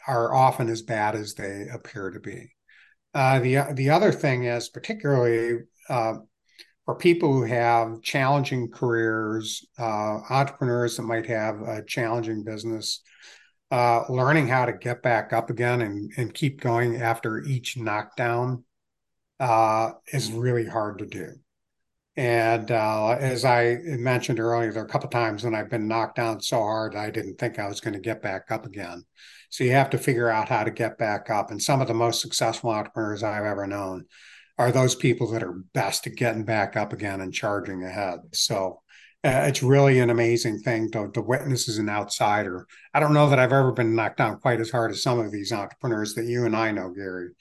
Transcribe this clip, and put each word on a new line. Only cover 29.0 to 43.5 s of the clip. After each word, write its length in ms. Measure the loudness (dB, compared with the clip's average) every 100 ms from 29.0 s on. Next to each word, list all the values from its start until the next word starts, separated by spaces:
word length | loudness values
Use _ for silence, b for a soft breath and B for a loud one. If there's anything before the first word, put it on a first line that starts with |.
| -18 B B B B
So 140 | -2
you 80 | 4
have 180 | 4 4
to 60 | 2
figure 320 | 0 2 2
out 200 | 2 0
how 140 | 0
to 80 | -2
get 260 | -2 -4 -2
back 320 | -2 -2 -2
up. 200 | -2 -2
And 120 | -4
some 200 | 0 2
of 60 | 2
the 60 |
most 280 | 0 0 0
successful 480 | -4 -2 -2 -2 -2
entrepreneurs 540 | -4 -4 -6 -4 -4
I've 220 | -4 -2 -4
ever 200 | -4 -4
known 400 | -6 -6 -8 -14 B B B B 0
are 140 | 2
those 240 | 4 2 4
people 360 | 2 2 0
that 120 | -2
are 100 | -6 -8 -6
best 320 | -4 -2 -2 -6
at 100 | -2
getting 300 | -2 -2 -2
back 300 | 0 0 -2
up 180 | -4
again 280 | -4 -6 -6
and 120 | -8
charging 500 | -4 -2 -2 -4 -8
ahead. 360 | -8 -6 -4 -6 -6
So, 480 | -2 -2 0 -2 -6 _ b b _ 0
uh, 200 | 2 2
it's 160 | 2
really 360 | 6 8 8 6
an 100 | 4
amazing 500 | 4 2 2 0 -4
thing 320 | -2 -2 -2
to, 180 | -4 -4
to 100 | -4
witness 480 | 0 0 0 -2 -2
as 80 | -2
an 100 | -2
outsider. 800 | -2 -4 0 2 2 0 -6 -12 B B
I 60 | 2
don't 140 | 4
know 160 | 6 6
that 100 | 6
I've 140 | 6